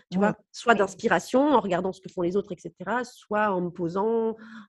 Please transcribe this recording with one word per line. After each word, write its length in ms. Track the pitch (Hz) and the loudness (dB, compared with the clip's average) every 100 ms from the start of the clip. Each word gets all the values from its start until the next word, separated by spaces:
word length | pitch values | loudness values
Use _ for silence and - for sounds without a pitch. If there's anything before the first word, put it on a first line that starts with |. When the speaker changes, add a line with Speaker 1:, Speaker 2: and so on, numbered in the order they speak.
| - | -6
Speaker 1:
tu 60 | 180 | 0
Speaker 2:
Ouais. 80 | 208 | 0
Speaker 1:
vois, 120 | - _ | 0 _
soit 220 | - 240 | -4 2
d'inspiration, 800 | 214 196 185 226 185 - 254 294 | 2 2 0 0 0 2 2 4
en 80 | 254 | 4
regardant 340 | 190 175 190 | 2 -2 -2
ce 80 | 180 | -6
que 80 | 180 | -10
font 140 | - | -4
les 120 | 175 196 | -2 -2
autres, 160 | 190 | -4
et 60 | 180 | -10
cetera, 440 | 170 - 185 240 | -14 -10 -6 -4
soit 480 | 240 - - 208 214 | -6 -12 -4 0 0
en 100 | 180 | 0
me 80 | 180 | -4
posant, 640 | 175 165 185 220 226 226 220 - 226 | -4 -4 0 0 0 -2 -4 -12 -20